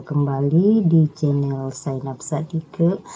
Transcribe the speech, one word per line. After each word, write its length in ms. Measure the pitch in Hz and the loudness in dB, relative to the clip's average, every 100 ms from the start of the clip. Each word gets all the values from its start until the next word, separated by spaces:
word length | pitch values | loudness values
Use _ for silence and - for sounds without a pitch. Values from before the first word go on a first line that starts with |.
| - | -4
kembali 800 | 147 143 135 143 160 196 220 180 | -2 -2 0 2 4 4 4 4
di 240 | 165 156 | 4 4
channel 640 | - 151 143 139 135 135 131 | 0 0 0 0 -4 -6 -8
Zainab 480 | - 131 135 127 | -6 -6 -6 -10
Sadike. 800 | - 170 160 160 - - 170 196 - | -6 -6 -4 -6 -6 0 0 0 -6